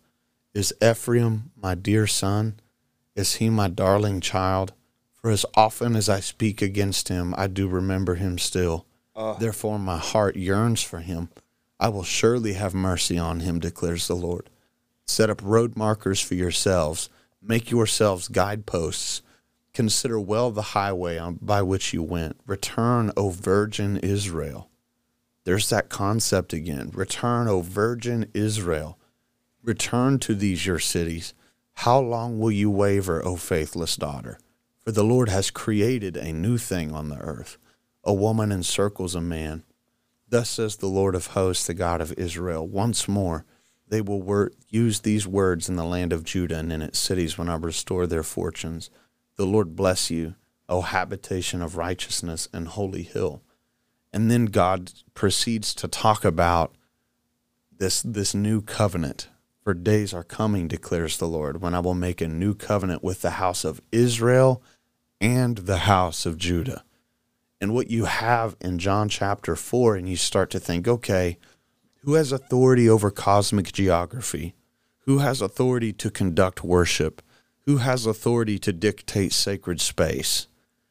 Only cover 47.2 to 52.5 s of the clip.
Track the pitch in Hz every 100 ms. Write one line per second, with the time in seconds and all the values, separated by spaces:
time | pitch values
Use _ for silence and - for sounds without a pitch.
47.2 | 82 76 87 82 82 80 - 92 87 82
48.2 | 78 - 87 - 82 82 - _ _ _
49.2 | _ - 95 107 90 85 95 95 - 82
50.2 | 82 - _ _ - 90 87 95 90 95
51.2 | - 95 87 90 82 87 85 90 - -
52.2 | 87 80 -